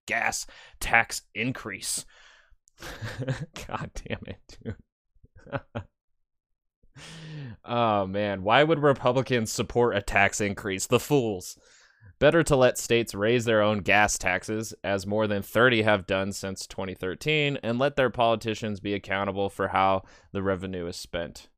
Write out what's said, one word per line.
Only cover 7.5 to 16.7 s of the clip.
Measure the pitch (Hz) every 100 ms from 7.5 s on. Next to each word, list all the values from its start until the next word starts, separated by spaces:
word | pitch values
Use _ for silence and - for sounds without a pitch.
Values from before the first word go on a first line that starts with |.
| 107
Oh, | - 120 117 104
man. | 95 101 104 98
Why | 92 120
would | 156 156
Republicans | 143 135 127 127 127 123 107
support | - 113 120 120
a | -
tax | - 101 98 -
increase? | 101 95 104 95 -
The | 120
fools. | - 147 113 92 - - _ _ _ _ - _
Better | 139 165
to | 151
let | 139 123 -
states | - 117 107
raise | 98 107 123
their | 113 110
own | 104 107
gas | 87 101 104 -
taxes, | 95 92 - 110 110 85
as | 90 98
more | 95 107 110
than | 101
thirty | - - 127 113
have | 110 104 87
done | 95 98
since | - 98 95
twenty | -